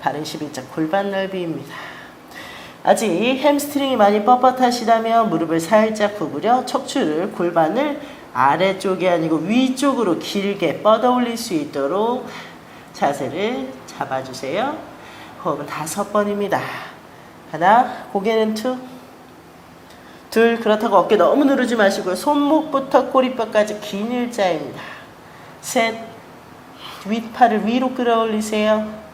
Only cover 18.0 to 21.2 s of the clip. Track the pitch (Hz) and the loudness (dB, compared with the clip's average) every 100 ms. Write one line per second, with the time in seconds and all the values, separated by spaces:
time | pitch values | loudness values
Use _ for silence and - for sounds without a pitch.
18 | - 202 190 226 220 220 254 254 254 - | -6 -4 0 2 0 0 -4 -6 -10 -18
19 | - - - - - - - - - - | -20 -20 -20 -20 -20 -20 -20 -20 -20 -20
20 | - - - 226 233 233 226 214 226 196 | -20 -20 -4 4 4 4 2 2 4 4
21 | 180 208 | 6 4